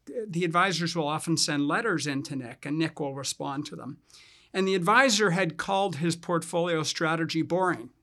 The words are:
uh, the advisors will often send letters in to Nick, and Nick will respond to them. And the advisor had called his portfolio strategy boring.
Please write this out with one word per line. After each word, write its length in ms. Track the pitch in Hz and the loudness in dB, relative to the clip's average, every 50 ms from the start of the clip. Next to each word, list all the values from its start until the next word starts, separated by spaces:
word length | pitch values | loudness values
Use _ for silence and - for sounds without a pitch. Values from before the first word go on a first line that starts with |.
| - - | -16 -10
uh, 180 | - 240 214 214 | -8 -8 -6 -4
the 160 | 160 170 180 | -2 -2 0
advisors 500 | 165 165 175 190 196 170 165 175 165 170 | 2 4 4 4 4 2 0 -2 -2 -2
will 140 | 170 147 147 | -2 -2 -2
often 280 | 156 160 - 170 160 | -2 -2 0 0 0
send 300 | 151 - 165 147 143 143 | 2 2 0 0 0 0
letters 400 | 147 170 214 233 220 175 147 131 | 0 0 0 0 0 0 0 -2
in 160 | 151 135 139 139 | -2 -4 -4 -6
to 120 | - 135 | -6 -8
Nick, 280 | 131 123 117 120 - - | -8 -8 -10 -12 -12 -8
and 140 | 143 151 160 | -4 -2 -2
Nick 220 | 160 160 - - | -2 -2 -2 -6
will 140 | 147 135 135 | -6 -6 -6
respond 520 | 139 127 - - - 143 143 139 143 147 | -6 -6 -6 -6 -6 -6 -6 -6 -6 -8
to 80 | - 170 | -10 -10
them. 240 | - - 131 - - _ _ - - - - - - _ _ - | -14 -12 -14 -14 -16 _ _ -20 -20 -20 -20 -20 -20 _ _ -2
And 140 | 190 190 190 | 0 0 2
the 80 | 190 | 2
advisor 540 | 185 170 202 214 254 277 262 202 208 214 185 | 2 4 6 6 6 6 6 6 4 4 4
had 260 | 165 190 185 160 - | 4 2 0 0 -2
called 400 | - - 196 196 196 202 190 143 | -6 -4 -2 0 0 0 0 -2
his 180 | 135 175 165 165 | -2 0 -2 -2
portfolio 680 | - - 175 175 165 165 - 180 170 175 175 165 156 147 | -2 -2 -2 -2 -2 -2 -2 -2 0 0 2 0 0 0
strategy 580 | - - - 165 160 165 165 165 156 - 160 | -2 -2 0 0 0 0 0 0 0 0 0
boring. 480 | 156 - 170 185 185 180 151 113 120 - _ _ | 0 2 2 2 2 2 0 -2 -6 -14 _ _